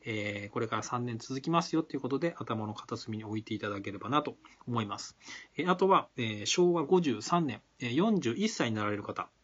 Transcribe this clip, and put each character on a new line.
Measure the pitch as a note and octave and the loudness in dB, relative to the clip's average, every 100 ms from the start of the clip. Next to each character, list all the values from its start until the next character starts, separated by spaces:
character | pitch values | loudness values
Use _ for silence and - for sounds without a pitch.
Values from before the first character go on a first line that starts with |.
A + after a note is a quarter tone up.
| - | -4
え | G#2+ G#2 G2+ G2+ | -4 -4 -6 -6
ー、 | |
こ | - | -4
れ | A#2 | -2
か | A2 | -2
ら | |
三 | - B2 B2 | -2 -4 -4
年 | A2+ | -6
続 | - C3 | -6 -6
き | C3+ | 2
ま | E3 | 2
す | E3+ D#3+ | 2 0
よ | |
と | D#3+ C#3 | 0 -4
い | |
う | |
こ | - | -2
と | C3+ | 0
で、 | E3+ E3+ | 0 -4
頭 | B2+ A2+ G#2+ | -4 -2 -2
の | |
片 | G#2 - A2 | -6 -6 -8
隅 | - G#2+ | -6 -6
に | |
置 | A2 A2 | -4 -6
い | |
て | - | -4
い | G#2+ | -6
た | G#2+ | -4
だ | G2+ | -6
け | G2+ | -6
れ | G2 | -8
ば | G2+ | -2
な | C#3+ | 0
と | D3 A#2 - - - | -2 -8 -18 -16 -4
思 | A#2 | -2
い | G#2 | -2
ま | G2+ | -4
す。 | - - - - - - | -10 -16 -18 -16 -14 -4
え | |
ー、 | F3+ | 0
あ | F#3 | 4
と | F#3+ | 6
は、 | F3+ - - | 6 4 -4
え | |
ー、 | A2+ G#2 G#2 | -2 -2 -2
昭 | - F3 | 4 4
和 | E3+ | 4
五 | C#3+ F#3 | 6 4
十 | E3 G#2+ | 6 0
三 | - F3 D#3 | 2 2 2
年、 | G#2+ _ _ | -4 _ _
え | B2 | -2
ー、 | B2 | 2
四 | G#3+ G#3 | 4 4
十 | C3+ | 2
一 | A#2 G#3+ | 0 -2
歳 | - B2 | 0 0
に | A2 | 2
な | |
ら | G#2 | 0
れ | G#2 | -2
る | |
方 | G2+ F#2 - _ | -4 -6 -8 _